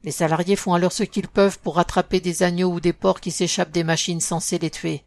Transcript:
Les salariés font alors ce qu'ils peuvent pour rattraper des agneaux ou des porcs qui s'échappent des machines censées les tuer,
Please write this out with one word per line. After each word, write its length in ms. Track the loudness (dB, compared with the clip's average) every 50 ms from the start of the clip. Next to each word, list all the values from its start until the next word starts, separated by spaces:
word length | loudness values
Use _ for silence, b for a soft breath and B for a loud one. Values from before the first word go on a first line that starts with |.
| -8
Les 80 | -8
salariés 440 | -4 -2 0 0 2 0 2 0 0
font 180 | 0 2 0 2
alors 180 | 2 2 2
ce 120 | 0 0 -4
qu'ils 240 | -2 -2 -6 -6 -2
peuvent 320 | 2 4 4 4 2 -2
pour 160 | -8 -2 0
rattraper 440 | 0 0 2 2 -2 0 2 0 0
des 220 | 0 0 0 0
agneaux 300 | 0 0 2 2 0 0
ou 80 | 0 0
des 120 | 0 0
porcs 300 | 0 2 2 2 2 2
qui 80 | -2 -8
s'échappent 420 | -2 -2 -2 0 0 -2 -2 -2
des 120 | 0 -2 0
machines 360 | 2 0 0 0 -2 -4 -4
censées 380 | -4 -4 -4 -4 -2 -2 -2 -2
les 140 | -2 -4
tuer, 320 | -6 -6 -6 -6 -6 -6 _